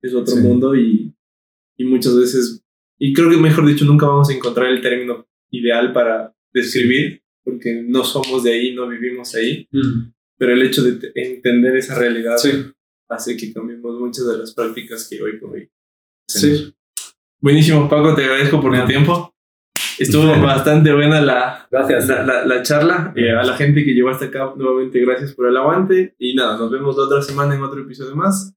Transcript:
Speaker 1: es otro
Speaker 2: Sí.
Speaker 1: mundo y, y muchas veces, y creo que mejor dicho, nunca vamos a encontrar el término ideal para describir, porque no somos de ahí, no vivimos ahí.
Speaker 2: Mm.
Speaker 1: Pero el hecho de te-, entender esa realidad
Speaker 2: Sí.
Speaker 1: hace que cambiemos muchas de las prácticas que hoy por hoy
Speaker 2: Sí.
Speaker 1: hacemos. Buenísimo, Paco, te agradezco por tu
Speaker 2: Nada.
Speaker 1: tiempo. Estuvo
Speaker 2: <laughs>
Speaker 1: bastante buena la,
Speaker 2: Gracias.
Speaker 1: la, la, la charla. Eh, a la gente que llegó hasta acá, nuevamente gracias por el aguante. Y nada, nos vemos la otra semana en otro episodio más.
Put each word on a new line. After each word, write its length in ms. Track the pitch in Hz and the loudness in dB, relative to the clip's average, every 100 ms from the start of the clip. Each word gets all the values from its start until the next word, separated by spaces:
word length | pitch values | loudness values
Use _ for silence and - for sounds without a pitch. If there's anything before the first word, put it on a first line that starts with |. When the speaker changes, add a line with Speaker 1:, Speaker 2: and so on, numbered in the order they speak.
Speaker 1:
es 120 | 127 123 | -4 -4
otro 200 | 110 123 | 0 2
Speaker 2:
Sí. 60 | |
Speaker 1:
mundo 340 | 107 123 131 135 | 4 2 2 2
y, 380 | 117 107 - _ _ _ _ _ _ _ | 2 0 -2 _ _ _ _ _ _ _
y 60 | 127 | -2
muchas 320 | 127 120 123 | 0 2 2
veces, 460 | 123 131 117 113 _ _ _ _ | 2 0 -2 -6 _ _ _ _
y 160 | 139 | -2
creo 160 | 139 165 | 2 4
que 80 | 165 | 4
mejor 280 | 156 156 147 | 4 4 4
dicho, 200 | 147 147 | 4 4
nunca 220 | 151 147 | 4 4
vamos 220 | 143 139 | 2 2
a 40 | |
encontrar 340 | 131 120 117 127 | 0 -4 -2 0
el 120 | 127 | 0
término 460 | 127 123 123 117 - _ _ | -2 -4 -6 -10 -12 _ _
ideal 400 | 123 120 117 123 | -6 0 0 0
para 400 | - 120 110 113 _ _ | 0 0 0 -6 _ _
describir, 680 | 127 117 123 120 131 180 - _ _ | -4 -2 0 0 0 -2 -8 _ _
porque 380 | - 123 120 117 120 | -10 -8 -6 -6 -2
no 180 | 127 | -2
somos 400 | 123 143 131 131 | -2 -4 -4 -2
de 100 | 120 | 0
ahí, 200 | 117 127 123 | 0 -2 -6
no 120 | 123 | -10
vivimos 480 | 117 120 123 120 113 | -8 -8 -10 -10 -4
ahí. 320 | 117 156 - | -4 -6 -6
Speaker 2:
Mm. 400 | 135 120 113 117 _ _ _ | -4 -2 -4 -8 _ _ _
Speaker 1:
Pero 160 | 123 | 0
el 80 | 123 | 2
hecho 180 | 127 - | 2 2
de 100 | 123 | 0
te-, 180 | 120 - - | -2 -8 -10
entender 600 | 127 127 123 120 127 131 | -10 -6 0 2 4 2
esa 220 | 131 123 | -2 -2
realidad 400 | 120 113 117 120 | -2 -2 -2 0
Speaker 2:
Sí. 140 | 143 139 135 _ _ _ _ | 2 0 -6 _ _ _ _
Speaker 1:
hace 260 | 117 - 113 | -10 -8 -8
que 160 | 110 | -10
cambiemos 460 | 113 113 120 120 120 | -12 -14 -12 -12 -8
muchas 260 | 123 120 120 | -8 -6 -6
de 100 | 110 | -6
las 160 | 113 | -8
prácticas 540 | - 113 113 107 113 - | -6 -6 -6 -14 -14 -14
que 120 | 107 | -10
hoy 160 | 107 107 | -10 -10
por 140 | - | -14
hoy 180 | - - _ _ _ _ _ - | -16 -18 _ _ _ _ _ -10
Speaker 2:
Sí. 240 | 147 147 | -2 0
Speaker 1:
hacemos. 220 | 151 - _ _ - - _ _ _ | 0 -4 _ _ -16 -16 _ _ _
Buenísimo, 460 | 139 147 156 156 143 | 2 4 6 4 4
Paco, 240 | 151 156 147 | 2 4 2
te 80 | 135 | 0
agradezco 340 | 135 143 151 | 0 2 2
por 120 | 131 | 2
tu 40 | 123 | 2
Speaker 2:
Nada. 100 | 123 | 2
Speaker 1:
tiempo. 460 | 139 156 175 - _ _ _ _ - - - | 2 2 2 -4 _ _ _ _ -10 -10 -4
Estuvo 260 | - 151 | 0 4
Speaker 2:
<laughs> 180 | 156 151 | 4 4
Speaker 1:
bastante 500 | 139 135 151 151 156 | 4 2 2 4 6
buena 280 | 143 147 156 | 4 4 4
la, 460 | 143 123 127 - _ | 2 2 -2 -8 _
Speaker 2:
Gracias. 340 | 127 135 123 131 | -2 0 0 0
Speaker 1:
la, 140 | 127 135 | -2 0
la, 200 | 123 127 | 0 0
la 160 | 123 | -2
charla. 500 | - 151 160 175 160 - | 0 2 2 0 -4 -2
Eh, 160 | 117 | 0
a 120 | 117 | 2
la 120 | 127 120 | 0 0
gente 300 | 143 147 143 | 2 2 2
que 80 | |
llegó 160 | 123 123 | 2 2
hasta 160 | 131 131 | -2 -8
acá, 280 | 139 135 135 | -8 -8 -4
nuevamente 420 | 131 131 131 127 | -2 -2 -2 0
gracias 340 | 123 127 139 | 0 0 -6
por 140 | - 123 | -4 0
el 80 | 127 | 2
aguante. 600 | 143 175 190 185 185 _ | 2 0 2 0 0 _
Y 160 | 123 131 | -4 -2
nada, 220 | 120 110 | -2 -2
nos 120 | 113 | -4
vemos 280 | 131 139 135 | -4 -4 -2
la 60 | |
otra 180 | 135 143 | 0 0
semana 340 | 139 139 143 139 | -2 -4 -2 -2
en 60 | |
otro 180 | 135 139 | -4 -10
episodio 320 | 139 127 135 143 | -14 -14 -10 -4
más. 380 | 190 196 - | -2 -2 -6